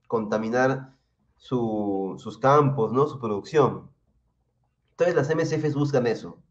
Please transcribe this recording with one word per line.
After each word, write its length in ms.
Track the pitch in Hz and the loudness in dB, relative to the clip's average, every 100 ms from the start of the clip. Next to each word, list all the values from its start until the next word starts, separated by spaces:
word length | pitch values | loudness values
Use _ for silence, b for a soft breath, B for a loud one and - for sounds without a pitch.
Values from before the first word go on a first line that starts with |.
| - | -4
contaminar 880 | 117 107 107 110 123 131 135 - _ _ _ _ | -4 -2 -4 -2 0 0 0 -8 _ _ _ _
su, 800 | _ - 127 113 107 101 95 95 95 | _ -6 -2 -2 -2 -2 -2 -4 -8
sus 200 | 107 - | -12 0
campos, 560 | 135 147 139 135 110 | 4 6 4 2 0
¿no? 120 | 127 147 | 2 0
Su 120 | - | -2
producción. 720 | 110 101 - 156 120 92 - _ _ _ _ _ _ _ _ _ _ | -4 -4 0 2 2 0 -12 _ _ _ _ _ _ _ _ _ _
Entonces 240 | - 175 | -2 0
las 140 | 156 139 | 2 2
M 140 | 160 | 0
S 160 | 156 156 | 0 -2
Fs 160 | 151 | -2
buscan 320 | 135 135 131 117 | -2 0 0 0
eso, 340 | 107 - - _ | -2 -8 -20 _